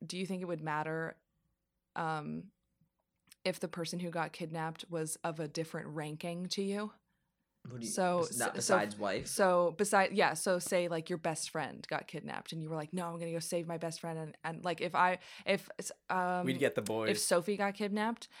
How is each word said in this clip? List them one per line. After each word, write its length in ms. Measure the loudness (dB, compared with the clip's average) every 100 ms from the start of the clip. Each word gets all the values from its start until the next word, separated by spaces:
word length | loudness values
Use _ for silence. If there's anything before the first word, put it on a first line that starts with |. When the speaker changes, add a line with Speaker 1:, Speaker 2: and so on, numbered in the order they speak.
| -8
Speaker 1:
do 120 | -4
you 80 | -2
think 160 | -2
it 40 | -2
would 160 | -2
matter, 540 | 0 0 0 -2 -4 -8 _ _ _ _ _ _ _ -4
um, 480 | -2 -2 -4 -6 -8 _ _ _ _ _ _ _ -20 -6
if 160 | -4 -4
the 80 | -4
person 320 | -4 -4 -4
who 100 | -4
got 220 | -2 -4
kidnapped 540 | -4 -6 -4 -4 -6 -6
was 280 | -4 -4 -4
of 160 | -4 -4
a 80 | -4
different 420 | -4 -4 -6 -6
ranking 580 | -6 -6 -6 -6 -4 -4
to 140 | -2
you? 280 | -2 -2 -4 -10 _ _ _ _ _ _ -12
Speaker 2:
What 120 | -6
do 40 | -2
you, 60 |
Speaker 1:
So, 280 | 2 4 4
Speaker 2:
bes-, 200 | 2 0
not 80 | -2 0
Speaker 1:
so, 60 |
so, 160 | 4 4
Speaker 2:
besides 200 | 4 0
wife? 300 | 0 0 0
Speaker 1:
so 480 | 4 6 6 6 4
beside, 360 | 4 6 6
yeah, 200 | 6 4
so 260 | 4 2 2
say, 280 | 2 2 2
like, 220 | 0 -2
your 80 | -2
best 320 | -2 -2 -4
friend 360 | -2 -4 -6 -4
got 180 | -4 -4
kidnapped 460 | -8 -6 -8 -6
and 100 | -6
you 60 | -4
were 60 | -4
like, 160 | -4
"No, 120 | -4 -4
I'm 120 | -4
gonna 140 | -4
go 60 | -4
save 280 | -2 -4 -2
my 100 | -4
best 220 | -4 -6
friend." 180 | -6 -6
And, 200 | -8 -8 -8
and, 180 | -4
like, 160 | -2 -2
if 160 | 2 4
I, 240 | 4 4 -4 -4 0
if, 240 | 0 0 -10
s-, 140 | -10 -8 -2
um, 360 | 2 2 2 2
Speaker 3:
We'd 120 | 4
get 180 | 2 2
the 60 |
boys. 280 | 0 2 2
Speaker 1:
if 100 | 2
Sophie 380 | 4 4 4 2
got 160 | 0
kidnapped 560 | 0 -2 0 0 -2 -10 -14